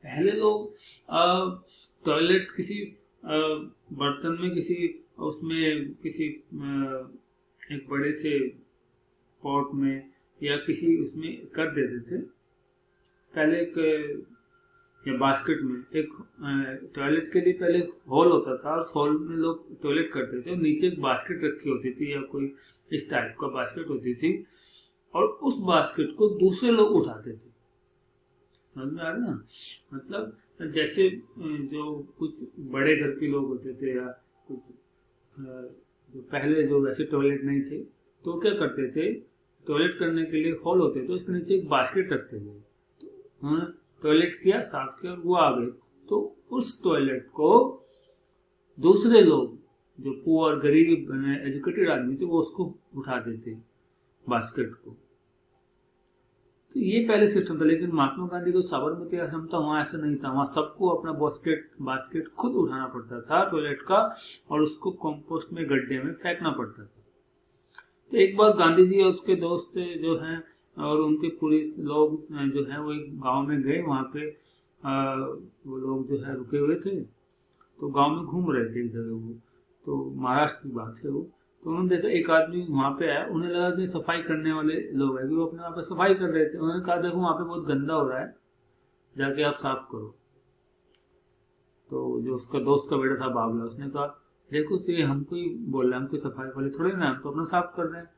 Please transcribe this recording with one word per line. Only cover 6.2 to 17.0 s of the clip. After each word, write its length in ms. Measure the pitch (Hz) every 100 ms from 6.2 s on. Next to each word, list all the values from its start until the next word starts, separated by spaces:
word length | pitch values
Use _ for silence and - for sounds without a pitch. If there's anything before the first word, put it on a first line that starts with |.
| 151
अ, 360 | 139 _ 151 139 139 135 131 131 - _ _ _ _ -
एक 140 | 143 131
बड़े 220 | 139 147
से 360 | 151 151 143 123 - _ _ _ _ _ _ _ _
pot 320 | 139 139 143
में 360 | 139 139 135 135 _ _ _
या 140 | 143 147
किसी 460 | - 151 165 165
उसमें 420 | - 156 160 - -
कर 200 | - 156
देते 340 | 151 131 123
थे। 220 | 117 185 359 _ _ _ _ _ _ _ _ _ _
पहले 220 | - 156 170
एक, 220 | 170 165 160 151 147 143 - - _ _ _ _ _ _ 139
या 80 | 127
basket 440 | 135 135 - 139
में, 180 | 131 123 -
एक, 140 | 156 151 -
अ, 680 | - - 143 139 131 131 -
toilet 360 | 147